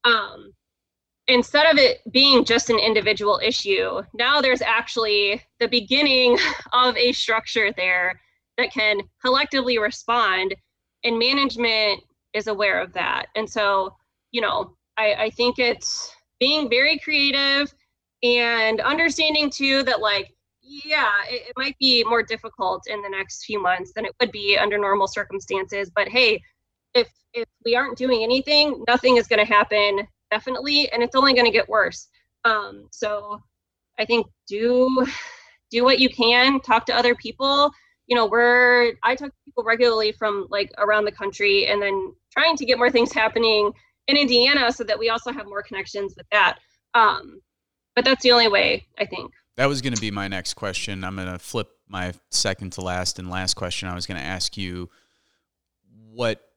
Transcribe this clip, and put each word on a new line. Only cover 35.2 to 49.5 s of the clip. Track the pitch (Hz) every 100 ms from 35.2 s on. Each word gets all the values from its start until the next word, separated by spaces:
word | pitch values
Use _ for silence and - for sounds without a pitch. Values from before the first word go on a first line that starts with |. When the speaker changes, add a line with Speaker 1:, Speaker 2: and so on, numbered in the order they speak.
| - - - _ _
Speaker 1:
do | 233
what | 247 262
you | 262
can, | 254 233 240 262 269
talk | - 226 -
to | 240
other | 247
people. | 233 220 - 269 285 285 - _ _ _
You | 240
know, | 220
we're, | 226 240 247 247 247 240 -
I | 226
talk | 262 277
to | _
people | - -
regularly | 226 226 240 220 214
from, | 214 214 202 190
like, | 202 202 -
around | 208 214
the | 208
country, | - 202 190 208 202 -
and | 202
then | 202 196 190 - _
trying | - 311 302
to |
get | 247 240
more | 240
things | 247 233
happening | - 220 226 226 214 208 - _ _ -
in | 285
Indiana | 277 240 254 285 240
so | 254
that | 214 208
we | 226
also | 226 247
have | 233 202
more | 202
connections | 202 196 190 202 196 -
with | -
that. | 208 180 - _ _ _
Um, | - 214 76 - - _ _ _ _ _
but | - 262
that's | 262
the | 254
only | 240 226
way, | 196 - - - -
I |
think. | 208 - - _ _